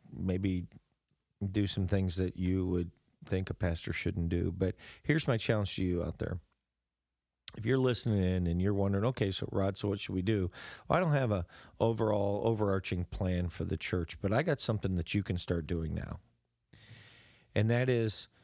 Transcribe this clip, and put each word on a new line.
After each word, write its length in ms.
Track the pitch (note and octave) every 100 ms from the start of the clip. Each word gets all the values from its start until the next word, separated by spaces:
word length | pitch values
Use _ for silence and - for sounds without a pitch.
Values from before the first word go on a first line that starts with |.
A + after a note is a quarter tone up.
| -
maybe 520 | - F#2 F2+ G2 F#2 - - _ _ _ _ _ - G2
do 160 | G2+ G2+
some 220 | - F#2
things 300 | G2+ F#2 F2
that 180 | F#2 -
you 280 | F#2 F#2 F#2
would 240 | F2+ F2 - _ _ -
think 240 | F#2 F#2+
a 40 |
pastor 380 | - F#2 E2+ -
shouldn't 360 | - E2+ F#2+ E2+
do. 220 | F2 F2+
But 240 | F2+ F#2 - - -
here's 240 | - D3+ D3+
my 80 | A#2
challenge 380 | - A2+ G2 -
to 60 |
you 200 | F#2 F2
out 160 | E2 -
there. 200 | - F2 - _ _ _ _ _ _ _ _ _ - -
If 80 | A2+
you're 120 | C3
listening 440 | B2+ A#2+ A#2+ G#2
in 240 | F#2 F#2 F2
and 140 | F2
you're 120 | F#2+
wondering, 320 | G2 G2 G2 A2+
"Okay, 260 | C3+ G2+
so 160 | F#2+ G#2
Rod, 260 | - G2 G2+
so 100 | G#2
what 120 | G2
should 120 | -
we 80 | F#2+
do?" 300 | F#2 G#2+ F2+ - - - -
Well, 100 | D#3
I 20 |
don't 140 | F3+
have 180 | D3 B2+
a 140 | G2+ F2 - - -
overall 640 | A2+ A2+ A2 G#2 G2+ G2+ A2+
overarching 600 | A2 G#2 F#2+ - F2+ F2+
plan 420 | - F#2+ F2+ F2
for 160 | -
the 140 | F2+ E2+
church, 420 | - F2+ E2+ -
but 120 | G2
I 100 | A2
got 160 | E3+ C#3+
something 360 | - G#2+ G2 F#2
that 180 | E2+
you 100 | G#2+
can 140 | G2 F2+
start 280 | - F2 D#2
doing 280 | E2+ D#2+ E2
now. 240 | - E2 - _ _ _ _ - - - - - - - _ -
And 140 | G#2+
that 200 | A#2+ B2+
is 380 | A#2+ A2+ - - _